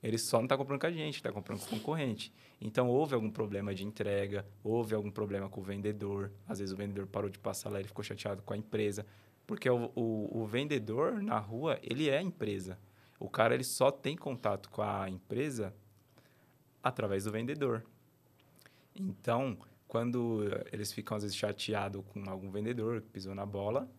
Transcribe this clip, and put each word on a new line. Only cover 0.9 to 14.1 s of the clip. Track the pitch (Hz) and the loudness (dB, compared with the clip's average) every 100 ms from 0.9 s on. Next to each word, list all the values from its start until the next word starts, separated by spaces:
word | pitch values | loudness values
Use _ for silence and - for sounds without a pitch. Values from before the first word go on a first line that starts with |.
gente, | 170 151 139 | 0 -4 -2
tá | - | -4
comprando | 107 - 101 | -4 -4 -6
com | - | -4
o | 110 | -4
concorrente. | 123 156 135 107 - - - - | 0 0 0 0 -6 -12 -20 -8
Então, | 110 110 123 | 0 4 6
houve | 127 156 | 6 6
algum | 127 110 | 4 2
problema | 107 107 98 101 | 0 0 0 0
de | 95 | -2
entrega, | 101 107 101 101 101 101 95 - | -4 -2 2 2 2 -2 -6 -8
houve | 107 113 113 | 0 0 2
algum | 107 104 | 0 -2
problema | 98 107 98 98 | -2 -2 -2 -4
com | 98 | -6
o | |
vendedor. | 95 101 104 104 101 98 98 - - | -6 -2 -2 -2 -2 -2 -4 -8 -8
Às | 104 | -4
vezes, | 98 | -4
o | 95 | -2
vendedor | 101 98 95 | -4 -4 -2
parou | 104 101 | -2 -2
de | 95 | -2
passar | 101 95 107 | -4 -4 -2
lá, | 101 | -4
ele | 98 | -4
ficou | - | -6
chateado | 104 101 104 98 | -6 -4 -2 -4
com | 101 | -4
a | 104 | -4
empresa. | 107 107 104 101 104 - - - - | -2 2 2 0 -8 -14 -20 -20 -8
Porque | 107 127 | 0 4
o, | 123 117 | 4 2
o, | - 113 110 104 110 | 0 2 2 0 0
o | 110 | 0
vendedor, | 117 147 143 107 113 165 220 | 0 2 0 2 2 2 2
na | 202 113 | 2 0
rua, | 101 113 156 120 | 0 -2 0 0
ele | - 123 151 | 0 0 4
é | 135 | 4
a | |
empresa. | 185 - 107 98 92 90 - - - - | 2 -2 -2 -2 -4 -10 -14 -20 -20 -10
O | - | -6
cara, | - 113 | 6 6
ele | 127 | 6
só | 123 - 131 | 0 6 6
tem | 139 139 | 6 -4